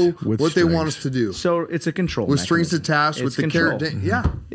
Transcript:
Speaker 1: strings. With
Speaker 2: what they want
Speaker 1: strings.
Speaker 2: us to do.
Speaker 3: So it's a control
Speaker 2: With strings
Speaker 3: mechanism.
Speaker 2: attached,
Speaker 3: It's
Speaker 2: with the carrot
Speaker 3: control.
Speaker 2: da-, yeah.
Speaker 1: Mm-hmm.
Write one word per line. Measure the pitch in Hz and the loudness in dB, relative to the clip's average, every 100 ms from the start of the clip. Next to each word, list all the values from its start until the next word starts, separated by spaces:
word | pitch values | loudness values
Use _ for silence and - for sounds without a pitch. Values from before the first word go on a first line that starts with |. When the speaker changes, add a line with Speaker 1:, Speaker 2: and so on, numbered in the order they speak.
| 175 | 4
Speaker 1:
strings. | 170 | 2
With | 110 110 | -2 2
Speaker 2:
what | 156 170 | 2 4
they | |
want | 170 165 156 | 4 2 0
Speaker 1:
strings. | - | -2
Speaker 2:
us | |
to | 143 | -2
do. | 127 110 | 0 -2
Speaker 3:
So | 90 180 170 | 0 0 0
it's | 165 170 170 | -2 -4 -4
a | |
control | 156 180 - 110 | -2 -2 -2 0
Speaker 2:
With | 143 | 0
strings | 180 170 160 | 2 2 2
Speaker 3:
mechanism. | 165 - 147 | -2 0 2
Speaker 2:
attached, | 151 151 | 2 0
Speaker 3:
It's | 131 | -4
Speaker 2:
with | 127 156 | -2 0
the | |
carrot | 165 165 123 | 2 2 0
Speaker 3:
control. | 156 120 | -4 -4
Speaker 2:
da-, | 123 | -2
yeah. | 233 | 0
Speaker 1:
Mm-hmm. | - - - | 0 -2 -8